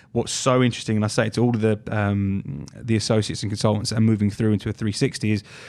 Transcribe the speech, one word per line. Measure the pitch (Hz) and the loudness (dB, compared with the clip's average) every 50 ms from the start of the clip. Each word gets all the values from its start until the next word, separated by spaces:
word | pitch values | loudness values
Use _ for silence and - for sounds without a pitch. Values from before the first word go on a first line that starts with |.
| - _ - | -16 _ -4
what's | 120 110 - | -4 -2 -2
so | - - - 135 127 127 127 | -4 -2 2 2 4 4 4
interesting, | 123 117 - - - 110 | 2 0 -2 -4 -2 0
and | 107 104 | 0 0
I | 104 | 0
say | - - 113 110 | 0 0 0 0
it | - | 0
to | 113 | 2
all | 117 123 120 | 2 2 2
of | 110 | 2
the, | 107 110 107 104 - - | 2 2 0 0 -2 -4
um, | - 107 104 101 101 101 98 98 98 98 - - - 71 69 - - | -2 -2 0 0 0 0 0 0 -2 -2 -4 -6 -8 -10 -10 -12 -14
the | - 117 120 113 | -10 -4 0 0
associates | 107 - - 117 110 104 - 80 - - | 0 2 2 2 2 0 0 -4 -6 -6
and | 98 | -6
consultants | 107 101 - 110 104 107 110 - | -2 0 0 2 2 0 -2 -2
that | 113 117 | 0 2
are | |
moving | 110 113 110 101 104 104 | 4 4 4 4 2 0
through | 101 - 117 110 107 | 0 2 2 2 2
into | 101 - 110 | 2 0 -4
a | 104 | -6
three | - 113 107 98 | -4 -4 -4 -2
sixty, | - 139 117 - - - 107 | 0 -2 -2 -2 -2 -2 -2
is | 107 101 - - - - - | -2 -2 -4 -8 -16 -20 -20